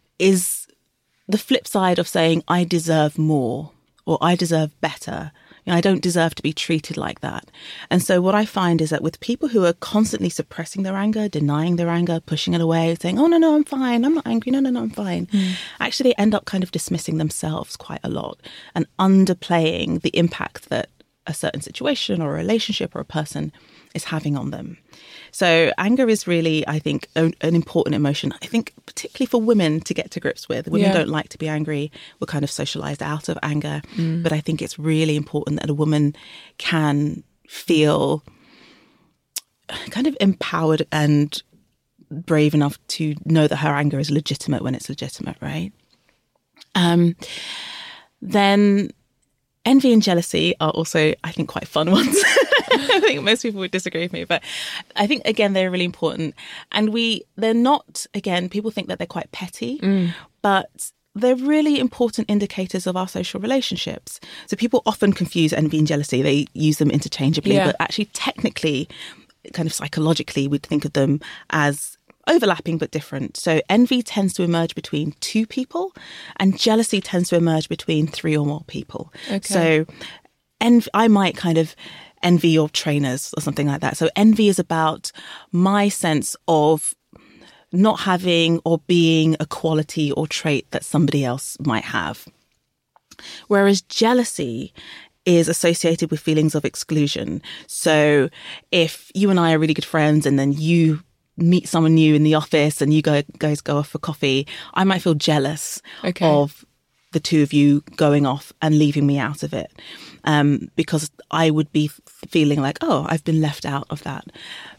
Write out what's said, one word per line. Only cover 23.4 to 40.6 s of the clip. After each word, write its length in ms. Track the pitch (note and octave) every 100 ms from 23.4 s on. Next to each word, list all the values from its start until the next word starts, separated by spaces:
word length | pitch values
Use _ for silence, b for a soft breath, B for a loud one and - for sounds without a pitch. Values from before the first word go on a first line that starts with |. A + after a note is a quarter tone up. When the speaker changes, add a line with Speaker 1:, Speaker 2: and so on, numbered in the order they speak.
| D3+ b b b b
Speaker 1:
is 120 | E3 -
having 300 | D#3+ D3+ C#3
on 140 | C3+
them. 280 | - - F3 _ B B B B
So 400 | - F3+ E3 D#3+ -
anger 320 | G3 B3+ B3
is 160 | A3 -
really, 400 | E3+ E3 D#3 -
I 120 | D#3
think, 280 | D3 D3 - -
a, 100 | E3 -
an 140 | D#3 E3+
important 400 | D#3 E3+ - D3
emotion, 380 | C#3+ C#3+ C#3 -
I 60 | -
think 260 | A3+ A3 - -
particularly 420 | - - - B3+
for 120 | B3
women 400 | A3 A3 E3 D#3
to 120 | -
get 160 | - -
to 80 | -
grips 300 | C#3 - -
with. 180 | - -
Women 200 | F#3 G3
Speaker 2:
Yeah. 60 |
Speaker 1:
don't 160 | F#3 -
like 200 | D#3 -
to 80 | -
be 100 | D#3
angry. 440 | D3+ D3+ D3+ D3+ B B B
We're 60 | -
kind 180 | D3
of 60 | C#3+
socialized 540 | - C#3+ - C#3+ D3
out 260 | D3+ D3+ -
of 80 | D#3
anger. 380 | D3+ D3 D3 D3 - -
Speaker 2:
Mm. 280 | E3 E3
Speaker 1:
But 80 | E3
I 60 | D3+
think 200 | D3+ D#3+
it's 180 | - -
really 360 | D3+ D#3 D#3+ D3+
important 440 | C#3+ D3 D3 D3+
that 100 | D3+
a 40 | D3
woman 400 | D#3 D3+ D3 - B B B _
can 640 | - E3 D3+ D3 D3+ D#3 - _ _
feel 760 | - - D#3+ D3+ D3+ C#3 D3+ - b b b b b b b b _ _ - - _ - - -
kind 180 | G#3+ C#4
of 100 | C4+
empowered 680 | G3 F#3 - E3